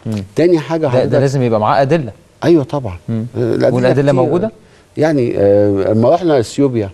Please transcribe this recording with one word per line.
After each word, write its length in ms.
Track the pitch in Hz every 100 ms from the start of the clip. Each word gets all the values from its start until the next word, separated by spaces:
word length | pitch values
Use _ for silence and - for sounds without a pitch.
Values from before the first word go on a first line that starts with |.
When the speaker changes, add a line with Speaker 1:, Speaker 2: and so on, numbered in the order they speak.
| 110
Speaker 1:
مم. 180 | 107 95 -
Speaker 2:
تاني 240 | 170 165
حاجة 220 | 139 165
Speaker 1:
ده، 60 | 151
ده 120 | 127
Speaker 2:
حضرتك 140 | 120
Speaker 1:
لازم 280 | 143 139 135
يبقى 180 | 123 110
معاه 220 | 107 135
أدلة. 300 | 139 165 120 - _ _
Speaker 2:
أيوة 200 | 151 170
طبعًا. 340 | 127 147 120 87 -
Speaker 1:
مم. 160 | 113 120 117
Speaker 2:
الأدلة 380 | 117 113 127 120
Speaker 1:
والأدلة 260 | 127 131
Speaker 2:
كتير. 120 | 139
Speaker 1:
موجودة؟ 380 | 127 127 175 220 - _ _ _ -
Speaker 2:
يعني، 360 | 156 143 120 95
آه، 320 | 101 101 104
لما 400 | 98 95 110 120
رحنا 300 | 170 175 143
أثيوبيا، 500 | 110 - 139 120 98